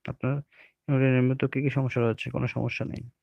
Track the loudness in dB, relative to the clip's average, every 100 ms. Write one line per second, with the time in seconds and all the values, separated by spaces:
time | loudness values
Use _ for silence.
0 | -12 -4 -2 -2 -6 _ -20 _ 0 4
1 | 4 6 4 2 0 0 0 0 0 0
2 | 0 0 -4 -4 -2 -2 -4 -4 -8 -8
3 | -12 _